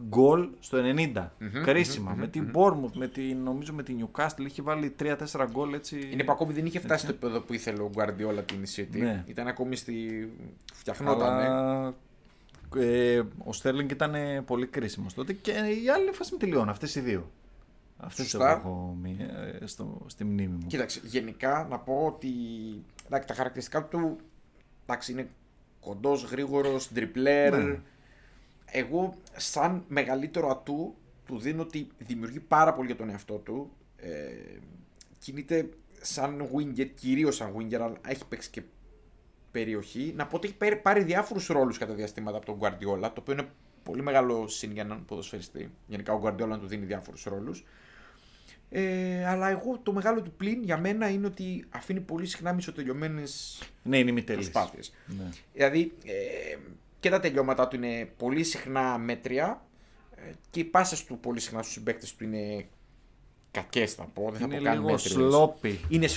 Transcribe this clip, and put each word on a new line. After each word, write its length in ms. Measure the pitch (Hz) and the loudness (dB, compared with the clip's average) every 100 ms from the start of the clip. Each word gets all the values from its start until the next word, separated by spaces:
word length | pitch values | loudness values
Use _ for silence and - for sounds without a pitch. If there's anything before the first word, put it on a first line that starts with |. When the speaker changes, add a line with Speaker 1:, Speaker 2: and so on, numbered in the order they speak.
| 113 | 0
Speaker 1:
γκολ 420 | 107 135 160 175 - | 8 10 10 4 -4
στο 180 | - 131 | -2 2
ενενήντα. 560 | 123 143 160 104 90 - | 4 4 2 0 -6 -8
Speaker 2:
Μμμ, 220 | 107 117 | -8 -2
Speaker 1:
Κρίσιμα, 480 | 151 156 175 - 98 | 4 6 4 0 -4
Speaker 2:
μμμ, 60 | 92 | -2
Speaker 1:
με 40 | 113 | -2
Speaker 2:
μμμ, 60 | |
Speaker 1:
την 120 | 156 | -2
Speaker 2:
μμμ. 80 | - 139 | 0 6
Speaker 1:
Bournemouth, 380 | 196 151 127 | 8 6 0
με 140 | 110 127 | -4 -6
την, 360 | 135 135 131 | -4 -4 -2
νομίζω 300 | 127 135 147 | -2 -4 -4
με 100 | 151 | -8
την 240 | 131 123 113 | -6 -4 -4
Newcastle, 380 | - 151 151 139 | 0 0 0 -8
είχε 160 | 139 | -6
βάλει 280 | 143 156 143 | -2 -2 -2
τρία-τέσσερα 560 | - 147 143 147 147 127 | -2 -2 -2 -2 -2 -2
γκολ, 280 | 120 147 | 0 -2
έτσι. 360 | 143 - 147 139 | -4 -6 -8 -4
Speaker 2:
Είναι 120 | 135 | 0
που 80 | 135 | 2
ακόμη 220 | 143 156 | 2 2
δεν 120 | 147 160 | 0 -2
είχε 140 | 170 | -2
φτάσει 140 | 147 | 2
Speaker 1:
Έτσι. 120 | 156 151 | 2 2
Speaker 2:
στο 80 | - | -2
επίπεδο 300 | 120 113 - | -2 -2 -2
που 80 | |
ήθελε 280 | 117 113 104 | -6 -4 -2
ο 80 | 104 101 | -2 0
Guardiola 480 | 104 98 107 101 95 | 0 0 0 -2 -2
την 180 | 98 95 - | -6 -6 -6
City. 240 | 92 90 | -4 0
Speaker 1:
Ναι. 240 | 120 101 90 | 0 0 -4
Speaker 2:
Ήταν 200 | - 123 | -6 -4
ακόμη 280 | 123 127 127 | -2 -2 -4
στη, 540 | - 113 113 110 110 113 - - - | -4 -6 -4 -6 -6 -10 -16 -18 -20
φτιαχνότανε. 720 | - - 104 143 127 123 127 131 | -12 -8 -2 2 4 4 4 2
Speaker 1:
Αλλά... 460 | 131 131 135 131 127 - - - - - - - 131 | 2 2 0 -2 -8 -16 -20 -20 -20 -20 -20 -6 2
ε, 460 | 120 120 123 120 107 - | 4 6 6 6 2 -4
ο 100 | - | -8
Στέρλινγκ 380 | 113 135 135 143 | -2 0 0 0
ήταν 240 | 131 151 147 143 139 127 | 0 0 0 -2 -2 -2
πολύ 220 | 123 123 | -2 0
κρίσιμος 460 | 143 123 - 95 | -2 -4 -4 -8
τότε 200 | - - | -6 -6
και 180 | 196 - 208 214 214 | -4 -2 0 0 0
η 60 | 240 | 4
άλλη 220 | 320 381 | 4 4
φάση 200 | 381 370 | -2 -6
με 60 | 370 | -2
τη 160 | 190 147 | 2 2
Lyon, 100 | 107 | 2
αυτές 280 | 104 - 143 | 0 -4 -2
οι 40 | |
δύο. 320 | 123 98 85 - - - - - - - | 0 -2 -4 -14 -20 -20 -20 -20 -20 -18
Αυτές 240 | - - 127 | -12 -6 -4
Speaker 2:
Σωστά. 220 | 110 131 | 4 4
Speaker 1:
έχω 460 | 160 92 90 90 87 | 4 0 -6 -6 -6
μη-, 160 | 90 92 - 101 104 - | -6 -6 -8 -8 -10 -10
ε, 40 | 107 | -12
στο, 360 | - 104 - - | -10 -10 -12 -14
στη 160 | - | -6
μνήμη 320 | 104 101 95 87 | -2 0 0 -2
μου. 120 | 85 | -4
Speaker 2:
Κοίταξε, 340 | 135 117 - | -2 -2 -6
γενικά 640 | 110 123 113 107 131 147 151 | -4 -4 -4 -2 0 0 0
να 100 | 123 | -6
πω 260 | - 135 156 | -2 0 0
ότι, 220 | 143 135 123 117 113 110 104 - - - | -2 -6 -4 -6 -6 -8 -10 -14 -18 -4
εντάξει, 220 | 139 - | -2 -2
τα 60 | |
χαρακτηριστικά 520 | 120 127 131 - 156 151 | -2 -4 -4 -4 -4 -2
του, 320 | 170 165 156 - - - - _ - - | 0 0 -2 -12 -20 -20 -20 _ -14 -6
εντάξει, 260 | 123 - | -6 -6
είναι 180 | 127 131 - _ _ _ _ | -8 -8 -12 _ _ _ _
κοντός, 440 | - 101 131 139 | -12 -2 2 2
γρήγορος, 640 | 117 123 139 139 139 135 - | 0 -4 0 2 2 0 -2
ντριπλέρ. 680 | 117 110 127 135 143 143 139 | -2 -2 2 4 6 6 6
Speaker 1:
Ναι. 160 | 143 143 - - - - - - - - - | 2 -2 -6 -20 -20 -20 -20 -20 -20 -20 -6
Speaker 2:
Εγώ, 480 | - 123 160 185 185 - - | -2 0 0 0 -4 -16 -8
σαν 480 | - 156 160 185 - | -4 2 2 2 -2
μεγαλύτερο 600 | 139 123 135 151 170 151 | 0 0 0 -2 0 0
ατού, 460 | 131 - 147 185 - - - - | 0 -2 -4 -4 -8 -20 -20 -10
του 140 | 123 | -6
δίνω 220 | 123 160 | -4 -4
ότι 260 | 160 156 147 - | -4 -6 -10 -12
δημιουργεί 420 | 110 117 117 139 | -8 -6 -6 -8
πάρα 340 | - 156 160 | 2 6 8
πολύ 140 | 156 127 | 6 0
για 80 | 117 | -4
τον 140 | 110 | -6
εαυτό 240 | 101 - 104 | -8 -8 -8
του. 360 | 104 113 151 - - - | -6 -8 -8 -14 -20 -16
Ε, 140 | 90 76 71 58 50 50 - - - - - - | -10 -8 -8 -12 -14 -18 -18 -20 -20 -20 -20 -18
κινείται 500 | - 135 139 165 - - - - | -12 -10 0 2 0 -4 -20 -12
σαν 480 | - - 139 143 - 147 | -6 -2 -2 -2 -2 0
winger, 320 | 147 123 135 - | 0 0 -2 -2
κυρίως 400 | 127 135 151 - | 0 4 4 2
σαν 180 | 110 101 | -2 -4
winger, 180 | 113 110 | -2 -2
αλλά 180 | 117 113 117 | -2 -4 -6
έχει 180 | 131 - | -8 -6
παίξει 220 | 117 - | -10 -10
και 120 | - - - - - - - - _ - | -12 -14 -18 -20 -20 -20 -20 -20 _ -8
περιοχή. 600 | 120 110 104 101 120 147 156 | -4 -2 -4 -6 -6 -6 -4
Να 100 | 147 | -4
πω 80 | - | -4
ότι 120 | 202 | -4
έχει 100 | 202 | 0
πάρει, 180 | 208 208 | 2 4
πάρει 280 | 196 202 | 6 6
διάφορους 440 | 180 180 208 202 180 | 6 2 0 -2 2
ρόλους 300 | 151 127 110 | 4 4 2
κατά 160 | 107 | -4
διαστήματα 440 | 107 107 - 107 104 | -4 -6 -6 -4 -4
από 80 | 110 | -4
τον 120 | 104 | 0
Guardiola, 480 | 104 95 98 98 110 | 0 0 -2 0 0
το 60 | - | -4
οποίο 140 | - | -4
είναι 140 | 139 139 - - - | -2 -4 -8 -20 -16
πολύ 180 | - 87 | -8 -4
μεγάλο 460 | 143 135 123 117 110 | 4 6 6 4 -2
συν 240 | - 110 | -6 -6
για 100 | 107 | -6
έναν 220 | 104 110 - | -6 -8 -10
ποδοσφαιριστή. 640 | 95 95 107 87 - - - - | -10 -8 -10 -10 -12 -12 -14 -12
Γενικά, 260 | 104 101 | -8 -2
ο 80 | 107 | 0
Guardiola 340 | 107 98 113 107 | 0 0 -2 -4
του 80 | 98 | -6
δίνει 180 | 104 95 | -6 -4
διάφορους 380 | 98 95 101 | -6 -8 -12
ρόλους. 420 | - 98 117 180 - - - - - - - - - - - | -8 -6 -6 -10 -14 -20 -20 -20 -20 -20 -20 -20 -20 -20 -8
Ε, 520 | 190 190 185 185 180 180 | -2 0 0 0 0 0
αλλά 220 | 185 190 | 2 2
εγώ, 300 | 190 240 254 | 0 -2 -4
το 100 | - | 0
μεγάλο 280 | 196 196 226 | 2 4 2
του 100 | 175 | 0
πλην 320 | - 196 233 | -4 -2 0
για 140 | 214 160 | 0 0
μένα 320 | 185 214 214 | 2 2 2
είναι 160 | 196 202 | 0 -2
ότι 400 | 190 185 180 - | -4 -6 -6 -8
αφήνει 300 | - - 190 | -10 -4 -4
πολύ 260 | - 165 180 | -2 -4 -4
συχνά 280 | - 170 | -4 -2
μισοτελειωμένες 1080 | 180 175 151 131 135 156 151 143 - - - - - | -2 -2 -4 -4 -2 -2 -4 -6 -8 -10 -12 -14 -8
Speaker 1:
Ναι, 140 | - 135 | 2 6
είναι 120 | 123 | 6
ημιτελείς. 400 | 120 110 104 95 | 4 0 -2 0
Speaker 2:
προσπάθειες. 440 | 110 90 - - - - | 2 0 -2 -16 -16 -12
Speaker 1:
Ναι. 180 | 98 92 82 - | -8 -8 -10 -10
Speaker 2:
Δηλαδή, 380 | - 139 156 165 - - | 2 4 4 0 -2 -8
ε, 520 | 98 95 - 78 73 71 - - - | -6 -4 -6 -8 -10 -12 -20 -20 -2
και 100 | 185 | 2
τα 100 | 185 | 4
τελειώματά 480 | 180 139 131 131 127 | 4 4 4 4 2
του 80 | 127 | 2
είναι 340 | 120 117 113 - | -2 -4 -6 -4
πολύ 260 | 120 143 | 0 0
συχνά 540 | 160 - - 135 131 120 | 0 -2 -2 0 2 0
μέτρια, 680 | 117 117 131 127 170 269 - - - - - - | -2 -4 -2 0 0 -2 -10 -20 -20 -20 -20 -20
ε, 160 | - - - | -18 -18 -10
και 100 | 170 | -4
οι 40 | |
πάσες 420 | 165 180 180 156 - | 2 4 4 0 -6
του 140 | 120 | -8
πολύ 200 | 123 120 | -4 -4
συχνά 220 | - 113 | -4 -6
στους 120 | 110 | -6
συμπαίκτες 420 | - 110 113 - - | -6 -4 -4 -6 -8
του 80 | |
είναι 420 | 113 110 104 104 - - - - - - - _ - | -6 -4 -4 -6 -10 -18 -20 -20 -20 -20 -20 _ -10
κακές, 420 | - - 123 110 | -8 -4 0 0
θα 100 | - 85 | -2 -10
πω, 160 | - 107 | -6 -4
δεν 80 | 107 | -2
θα 60 | 123 | -4
Speaker 1:
Είναι 120 | 143 | 0
Speaker 2:
πω 60 | |
καν 100 | 143 | 2
Speaker 1:
λίγο 160 | - - | 2 4
Speaker 2:
μέτριες. 280 | - - 131 | 2 2 4
Speaker 1:
sloppy. 560 | 131 143 156 - 110 98 - | 8 10 8 6 -2 -2 2
Speaker 2:
Είναι 180 | 160 160 | 4 4